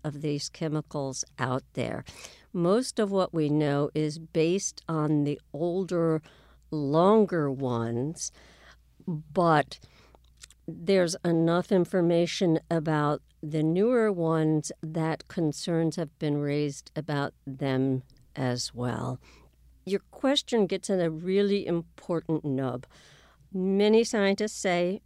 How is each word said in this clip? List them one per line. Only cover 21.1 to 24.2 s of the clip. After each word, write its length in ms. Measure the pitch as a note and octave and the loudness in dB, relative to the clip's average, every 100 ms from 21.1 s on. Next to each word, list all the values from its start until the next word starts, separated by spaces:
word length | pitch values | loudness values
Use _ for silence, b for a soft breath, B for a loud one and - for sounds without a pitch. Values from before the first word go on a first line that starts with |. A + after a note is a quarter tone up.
| D#3 F3 F#3+ G3+ G3+ - | -2 0 2 2 2 0
important 800 | E3+ E3+ - - E3+ - D#3+ D3+ | -2 -4 -10 -6 -4 -2 -2 -2
nub. 400 | C3 C3+ B2 - b b b b b - | -2 -2 -4 -10 b b b b b -10
Many 520 | F#3+ F#3 G3 G#3 A3 | -4 0 4 6 6
scientists 540 | A#3 A3+ | 4 2